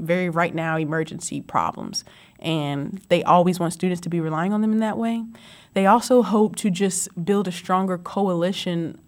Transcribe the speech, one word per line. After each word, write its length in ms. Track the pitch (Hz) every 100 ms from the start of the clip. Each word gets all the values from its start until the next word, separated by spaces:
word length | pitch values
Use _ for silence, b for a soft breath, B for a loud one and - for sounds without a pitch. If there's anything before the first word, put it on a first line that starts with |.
very 280 | 165 180 180
right 260 | 165 175
now 220 | 165 160 160
emergency 640 | 151 160 156 170 - 139
problems. 640 | - 139 82 - 52 - - B B B
And 600 | 160 160 143 143 143 190 -
they 120 | 175
always 380 | - 175 180 180
want 140 | 165
students 260 | - 185 175
to 60 | 170
be 120 | 170
relying 320 | 160 156 185
on 80 | 208
them 120 | 220
in 80 | 220
that 180 | 220 220
way. 260 | 226 233 226 B B B B
They 120 | 190 190
also 360 | 233 - 247
hope 340 | 190 208 214 -
to 120 | 208
just 400 | 180 196 185 - -
build 220 | 170 202 185
a 60 |
stronger 440 | 175 - 185 190 175
coalition 1040 | 175 202 190 170 180 185 180 170 165 -